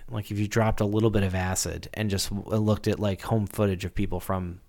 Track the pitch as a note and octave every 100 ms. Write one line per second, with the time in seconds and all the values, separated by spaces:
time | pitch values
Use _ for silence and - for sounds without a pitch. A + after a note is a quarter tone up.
0 | - A2+ - G#2 G#2 A2+ A2 G#2+ G#2 G#2+
1 | A2+ G#2 F#2+ F#2 F#2 F#2 E2+ E2 - -
2 | G#2+ F#2+ - G2+ - G#2+ G#2+ G#2 G#2+ G2+
3 | G2+ F#2+ - A2+ G2 - G#2 F#2 F#2 -
4 | G2 F2+ - F#2+ F2+ F2